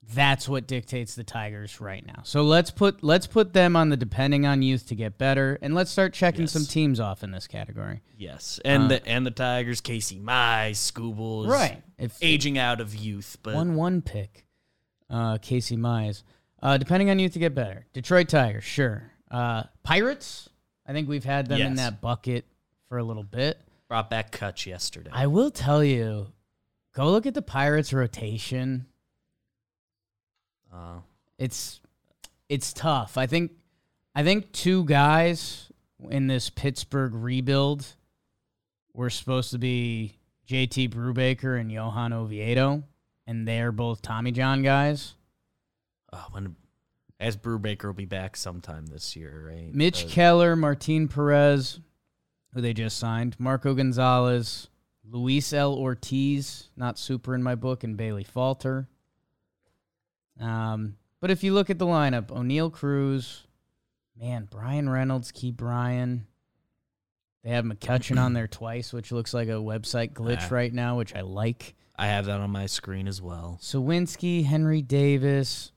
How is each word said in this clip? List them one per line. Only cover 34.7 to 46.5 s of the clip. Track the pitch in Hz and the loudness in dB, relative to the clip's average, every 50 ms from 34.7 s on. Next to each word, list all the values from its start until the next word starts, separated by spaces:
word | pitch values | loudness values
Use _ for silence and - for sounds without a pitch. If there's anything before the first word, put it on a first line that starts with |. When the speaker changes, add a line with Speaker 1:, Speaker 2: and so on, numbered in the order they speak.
| 185 185 180 | 4 4 4
Speaker 1:
guys | 143 151 139 139 147 156 160 165 170 175 160 - - - - - - - _ _ _ _ _ 127 - | 4 6 6 6 6 6 6 4 4 2 0 -6 -10 -12 -14 -18 -20 -20 _ _ _ _ _ -12 -6
in | - 139 135 | -2 0 0
this | 131 131 127 - - | 0 0 -2 -2 -6
Pittsburgh | - - - 139 131 - - - - 143 135 131 117 | -8 -4 -4 -4 -4 -4 -8 -4 -2 -2 -2 -2 -2
rebuild | 117 113 120 127 127 127 123 139 139 139 139 147 143 139 - - _ _ _ _ _ _ _ _ _ _ _ _ _ _ _ _ _ _ _ _ | -4 -4 -2 -2 -2 0 2 2 4 4 2 0 -2 -6 -14 -18 _ _ _ _ _ _ _ _ _ _ _ _ _ _ _ _ _ _ _ _
were | - 123 123 | -6 -4 -4
supposed | - - - - 131 127 127 - - | -4 -6 -4 -2 0 0 0 -2 -4
to | 123 | -2
be | 120 127 123 123 120 120 117 113 110 104 - _ _ _ _ _ _ | 0 0 0 0 0 -2 -2 -4 -6 -8 -10 _ _ _ _ _ _
J | _ 127 131 131 | _ 0 0 0
T | 123 - 135 131 123 | 0 2 0 0 0
Brubaker | 107 117 117 127 123 123 131 131 131 120 - 135 127 123 | 0 -2 -2 -2 0 2 4 4 2 2 0 -2 -2 -2
and | 117 110 | -2 -4
Johan | 110 110 110 113 104 120 120 117 117 | -6 -4 -4 -4 -2 -2 -2 -2 -2
Oviedo, | 113 113 110 107 104 107 113 120 127 131 135 143 151 147 - _ _ _ _ _ _ _ | -2 -4 -4 -4 -4 -2 0 2 4 4 2 2 0 -4 -10 _ _ _ _ _ _ _
and | - 117 117 113 | -8 -6 -6 -4
they're | 110 113 113 117 120 113 | -2 -2 0 0 -2 -2
both | 104 117 117 117 104 - | -2 -2 -2 -2 -4 -6
Tommy | - 113 110 117 123 120 | -6 -6 -4 -2 -2 0
John | 120 131 131 135 135 135 | 0 2 2 2 2 4
guys. | 135 135 139 139 147 151 143 - - - _ _ _ _ _ _ _ _ _ _ _ _ _ _ _ _ _ _ _ - | 4 4 4 4 2 0 -2 -6 -12 -16 _ _ _ _ _ _ _ _ _ _ _ _ _ _ _ _ _ _ _ -20
Speaker 2:
Oh, | - - - | -18 -16 -14
when | 95 101 98 95 | -12 -12 -12 -12